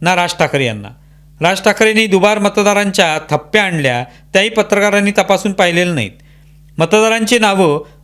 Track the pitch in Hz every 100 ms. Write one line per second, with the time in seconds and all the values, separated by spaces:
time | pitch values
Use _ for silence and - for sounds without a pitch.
0 | 165 180 175 - 156 143 123 107 101 -
1 | - - - - 165 190 214 196 220 220
2 | 220 190 202 214 202 208 202 202 202 190
3 | 170 156 - 151 - 214 190 165 135 120
4 | 127 - - 190 214 214 208 202 208 202
5 | 202 202 185 190 208 190 180 170 180 156
6 | 101 - - - _ - - - 165 214
7 | 220 226 220 240 214 196 170 143 - -